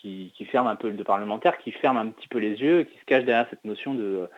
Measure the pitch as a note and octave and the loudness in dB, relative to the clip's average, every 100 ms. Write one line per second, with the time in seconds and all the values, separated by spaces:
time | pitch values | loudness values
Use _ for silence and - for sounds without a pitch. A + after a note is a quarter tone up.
0 | G2+ F#2+ F#2 - G#2 B2+ A#2+ G#2+ A2+ G#2 | -12 -12 -12 -14 -4 0 0 0 -4 -4
1 | G2 G2 G#2 G#2+ F3 E3+ - - C#3+ B2+ | -2 -2 0 -2 0 0 -4 -2 0 2
2 | A2+ A2 - B2 G#2+ G#2+ C#3 E3+ D#3 - | -2 -6 -6 -2 -2 0 4 4 4 -4
3 | - C3 B2 A#2 A#2+ - A2 G#2 - C3+ | 2 2 4 4 2 -4 -8 -8 -6 -4
4 | G#2 F#2+ F2+ | -2 -2 -4